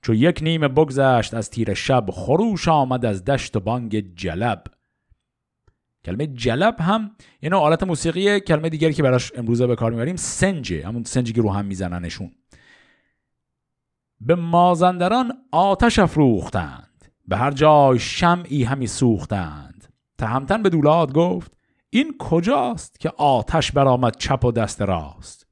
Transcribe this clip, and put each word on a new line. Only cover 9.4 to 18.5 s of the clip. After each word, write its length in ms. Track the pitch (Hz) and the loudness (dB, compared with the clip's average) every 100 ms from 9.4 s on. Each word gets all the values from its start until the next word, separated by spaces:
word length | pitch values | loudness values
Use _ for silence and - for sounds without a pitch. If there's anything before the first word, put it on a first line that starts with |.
| 117 120 123 | -2 0 2
به 80 | 120 | 0
کار 160 | 113 | -2
می‌بریم 240 | 117 127 180 | -2 -4 -6
سنجه، 720 | - - 190 180 113 82 90 | -8 -2 -2 -2 -6 -8 -6
همون 160 | 117 | -8
سنجی 300 | 113 131 120 | -4 -4 -2
که 80 | 113 | 0
رو 100 | 110 | 0
هم 140 | 98 101 | 0 -4
می‌زننشون. 680 | 92 92 87 87 - 90 _ _ _ _ _ _ _ _ _ _ _ _ _ _ _ _ _ _ _ | -6 -6 -6 -8 -10 -14 _ _ _ _ _ _ _ _ _ _ _ _ _ _ _ _ _ _ _
به 140 | 113 175 | 0 0
مازندران 1000 | 170 170 180 170 180 180 175 233 247 - _ | 2 4 4 4 2 2 0 0 -2 -6 _
آتش 480 | 156 196 190 233 220 | 0 2 4 4 4
افروختند، 1040 | 175 151 139 104 76 98 78 71 - _ _ _ - | 2 4 4 2 -2 -6 -8 -12 -20 _ _ _ -6
به 100 | 92 | -2
هر 140 | 131 | -2
جای 480 | 139 151 151 139 123 | 4 6 8 6 4
شمعی 640 | - - 175 175 175 | 0 0 2 2 -2